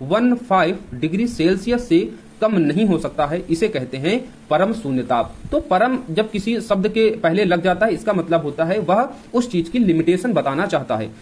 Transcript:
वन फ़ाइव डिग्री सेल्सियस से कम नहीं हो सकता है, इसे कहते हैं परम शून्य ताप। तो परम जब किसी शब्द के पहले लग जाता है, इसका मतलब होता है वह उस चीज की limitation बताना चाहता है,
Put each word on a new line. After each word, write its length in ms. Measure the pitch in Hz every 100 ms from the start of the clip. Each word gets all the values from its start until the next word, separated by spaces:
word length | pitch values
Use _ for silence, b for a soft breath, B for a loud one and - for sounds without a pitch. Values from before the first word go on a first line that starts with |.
वन 320 | 131 208 247
फ़ाइव 440 | 240 - 190 165 190 -
डिग्री 320 | 127 156 190 233
सेल्सियस 640 | - 165 196 220 240 -
से 380 | 165 226 - - -
कम 180 | 220 196
नहीं 280 | 151 156 220
हो 120 | 165
सकता 280 | 143 - 147
है, 180 | 175 185
इसे 180 | 165 214
कहते 280 | 143 127 135
हैं 380 | 151 240 - - -
परम 220 | 156 196
शून्य 300 | 226 143 131
ताप। 320 | 117 117 - - -
तो 80 | 294
परम 380 | - 185 247 262 -
जब 200 | 160 214
किसी 300 | 202 208 233
शब्द 280 | - 196 208
के 220 | 226 220
पहले 340 | 220 165 185
लग 180 | 196 180
जाता 240 | 185 180 220
है, 80 |
इसका 180 | 175 220
मतलब 300 | 185 160 165
होता 220 | 147 143
है 140 | 165 208
वह 300 | 165 202 269 B B
उस 160 | 240 240
चीज 180 | 180 165
की 100 | 247
limitation 540 | 202 160 160 180 240
बताना 340 | 170 135 139 190
चाहता 300 | 156 117 110
है, 140 | 110 B